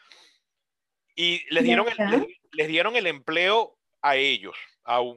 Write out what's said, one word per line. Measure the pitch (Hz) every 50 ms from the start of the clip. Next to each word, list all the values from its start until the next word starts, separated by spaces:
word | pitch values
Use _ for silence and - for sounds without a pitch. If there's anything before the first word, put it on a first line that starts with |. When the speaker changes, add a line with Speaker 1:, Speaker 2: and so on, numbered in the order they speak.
| _ _ - - - _ _ _ _ _ _ _ _ _ _ _ _ _ _ _ _ _ -
Speaker 1:
y | 156 175 175 175 170 - - 156
les | 165 -
dieron | 240 233 - 220
el, | 233 220 220
Speaker 2:
Ajá. | 208 202
Speaker 1:
les, | 226 277 415 - - _ _ _ -
les | 151 151
dieron | 156 160 165 180 220 240
el | 240 196
empleo | 170 151 139 127 - 160 165 180 196 214 226 214 - _ _ _ _ _ -
a | - 143 139
ellos, | 135 139 139 127 101 95 92 - - - - _ _ -
a, | 117 120 123 123 123 120